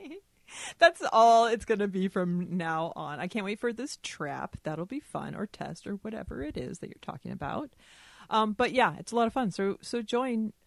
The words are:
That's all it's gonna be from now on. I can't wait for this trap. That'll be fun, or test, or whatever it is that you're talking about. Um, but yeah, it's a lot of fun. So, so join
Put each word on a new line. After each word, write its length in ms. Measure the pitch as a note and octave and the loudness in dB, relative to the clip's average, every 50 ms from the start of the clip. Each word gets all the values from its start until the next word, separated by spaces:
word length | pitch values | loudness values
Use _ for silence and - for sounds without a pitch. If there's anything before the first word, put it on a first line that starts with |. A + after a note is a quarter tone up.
| G4 C#4 D#4 G4+ - _ _ _ _ - - - - - - - | -14 -14 -14 -14 -16 _ _ _ _ -18 -16 -14 -12 -14 4 8
That's 220 | E4 E4+ E4+ - E4+ - | 8 8 8 4 -2 4
all 340 | - A3 A3+ A#3 A3+ A3+ A#3 | 6 8 10 10 10 8 8
it's 180 | A#3 A3+ A3+ - | 6 2 0 0
gonna 220 | - A3+ G3 G3+ | 0 0 2 2
be 200 | G3+ F#3 F#3+ F#3 | 0 2 0 0
from 500 | G3 - G3 F3+ F3+ F3 F3 F3+ - E3+ | 2 0 0 0 2 0 0 -2 -2 -2
now 360 | F#3 E3 E3 D#3+ D#3+ E3 E3 - | -2 -2 0 0 -2 -2 -2 -4
on. 240 | - D#3+ C#3+ D3 C3+ | -6 -8 -6 -6 -6
I 80 | D#3+ | -6
can't 180 | F3+ - A3+ G3 | -4 -4 -4 -4
wait 140 | G3 G#3 - | -4 -4 -2
for 140 | - A#3+ A3+ | -2 -4 -4
this 240 | A#3 B3+ D4 - - - | -4 -8 -10 -10 -10 -12
trap. 540 | - - - D#3 C#3+ C#3 C3+ C#3 - - - - | -12 -8 -8 -6 -6 -6 -6 -8 -8 -10 -8 -8
That'll 220 | D#3 D#3 D#3 F3 | -6 -6 -6 -6
be 140 | F#3 C4 D4 | -8 -8 -10
fun, 360 | - - - D3+ C#3+ D3 D3 | -10 -8 -10 -8 -8 -8 -8
or 100 | - G#3 | -8 -8
test, 400 | G#3+ - - - - E3 - - | -8 -8 -12 -10 -10 -10 -12 -10
or 60 | G3 G3+ | -10 -10
whatever 480 | G3+ - A3 A3+ A3 - - - A#3+ C4+ | -8 -8 -10 -10 -10 -10 -10 -10 -8 -8
it 140 | D4+ - | -8 -8
is 220 | - B2+ - - - | -8 -8 -8 -10 -10
that 80 | - - | -12 -14
you're 60 | - - | -16 -14
talking 300 | - - - - - - | -14 -14 -14 -12 -10 -10
about. 400 | - - D3 C#3 - A#3 D4+ - - _ - - - - - - - - - - | -10 -8 -8 -6 -6 -6 -8 -8 -14 _ -20 -20 -20 -20 -20 -20 -20 -20 -10 -2
Um, 240 | - A3 A3 G#3+ G#3 | 0 0 0 0 0
but 180 | - B3 - | 0 0 0
yeah, 240 | - B3+ A#3 F3+ D3+ - | 4 2 2 2 2 -4
it's 120 | F3 - | -10 -4
a 40 | A3+ | 0
lot 120 | A#3 A#3 | 2 2
of 60 | A3+ - | 2 0
fun. 180 | C4 B3+ G3 | 0 -2 -2
So, 260 | - - G3 G3 - - | -2 -2 -2 -2 -2 -4
so 200 | - - - A#3+ | -6 -6 -6 -6
join 520 | A3+ - - A#3+ C4 C4 A#3 A3 A3 G#3+ - _ _ | -4 -2 -2 0 0 0 0 -2 -2 -4 -6 _ _